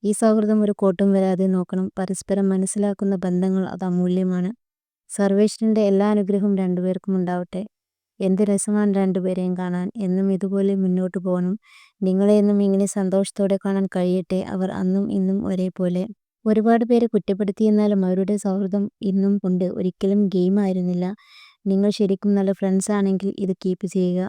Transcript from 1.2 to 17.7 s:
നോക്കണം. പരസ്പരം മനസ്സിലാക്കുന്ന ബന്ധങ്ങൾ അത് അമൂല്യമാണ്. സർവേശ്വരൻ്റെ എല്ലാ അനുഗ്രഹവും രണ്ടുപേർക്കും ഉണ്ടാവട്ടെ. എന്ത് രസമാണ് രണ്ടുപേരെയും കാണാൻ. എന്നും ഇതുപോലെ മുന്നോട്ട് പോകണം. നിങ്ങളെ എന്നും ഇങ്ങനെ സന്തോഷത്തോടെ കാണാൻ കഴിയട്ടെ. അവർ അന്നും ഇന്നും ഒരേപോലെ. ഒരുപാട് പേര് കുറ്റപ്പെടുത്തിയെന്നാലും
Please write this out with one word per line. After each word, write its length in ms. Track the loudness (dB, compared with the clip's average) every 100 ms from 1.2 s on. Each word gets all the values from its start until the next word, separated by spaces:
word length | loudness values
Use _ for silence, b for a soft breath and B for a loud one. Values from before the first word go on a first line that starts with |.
| 2 2 2
നോക്കണം. 380 | 0 -2 -4 -4
പരസ്പരം 520 | -6 -6 -6 -4 0 0
മനസ്സിലാക്കുന്ന 680 | 0 -2 -2 -2 -2 -2 -2
ബന്ധങ്ങൾ 480 | 0 0 0 0 -2
അത് 200 | -4 -2
അമൂല്യമാണ്. 640 | 0 0 0 0 -2 -4 -8 _ _ _ _ _
സർവേശ്വരൻ്റെ 720 | -2 0 2 2 0 0 2
എല്ലാ 260 | 2 2 2
അനുഗ്രഹവും 440 | 0 0 0 0 0
രണ്ടുപേർക്കും 560 | 0 -2 -2 -4 -2 -2
ഉണ്ടാവട്ടെ. 460 | -2 -4 -6 -10 -10 _ _ _ _ _
എന്ത് 220 | 0 2
രസമാണ് 480 | 2 0 0 0 2 2
രണ്ടുപേരെയും 580 | 0 0 -2 -2 -2 -4
കാണാൻ. 300 | -4 -4 -6 -4
എന്നും 300 | -2 0 0
ഇതുപോലെ 420 | 0 -2 0 0 2
മുന്നോട്ട് 420 | 0 0 -2 -4
പോകണം. 380 | -2 -2 -2 -4 b b b b
നിങ്ങളെ 340 | 0 2 4 4
എന്നും 220 | 4 2
ഇങ്ങനെ 240 | 2 2 0
സന്തോഷത്തോടെ 680 | -2 0 0 -2 -2 0 0
കാണാൻ 280 | -2 -2 -2
കഴിയട്ടെ. 520 | -2 0 -2 -2 -4 -4
അവർ 240 | -4 -4
അന്നും 340 | -2 -2 0 -2
ഇന്നും 280 | -2 0 0 -2
ഒരേപോലെ. 580 | -2 -4 -2 -2 -2 -4 -10 _ _ 0
ഒരുപാട് 380 | 2 4 2 4
പേര് 220 | 2 2
കുറ്റപ്പെടുത്തിയെന്നാലും 920 | 0 -2 -2 -2 0 2